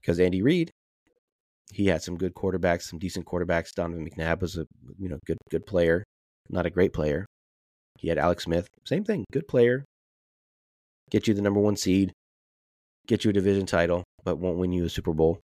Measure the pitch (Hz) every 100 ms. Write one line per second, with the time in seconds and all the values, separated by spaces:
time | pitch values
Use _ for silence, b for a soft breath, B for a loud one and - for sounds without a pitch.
0 | - 85 90 92 113 180 165 _ _ _
1 | _ _ _ _ _ _ _ - 101 80
2 | - 87 90 - 98 90 87 87 - 85
3 | 90 92 85 87 87 85 82 - 85 85
4 | 78 - 82 80 87 92 78 _ 62 92
5 | 95 76 - 78 - 80 - 92 85 85
6 | 104 _ _ _ _ 90 85 87 92 -
7 | 76 73 104 _ _ _ _ _ _ _
8 | 82 80 80 90 - 85 90 _ - 151
9 | 208 202 107 131 - 127 120 127 143 _
10 | _ _ _ _ _ _ _ _ _ _
11 | _ 104 110 101 101 101 104 101 - 95
12 | 95 - _ _ _ _ _ _ _ _
13 | - 110 110 101 95 98 95 87 85 87
14 | 90 _ - 78 90 85 90 90 85 -
15 | - 78 80 85 _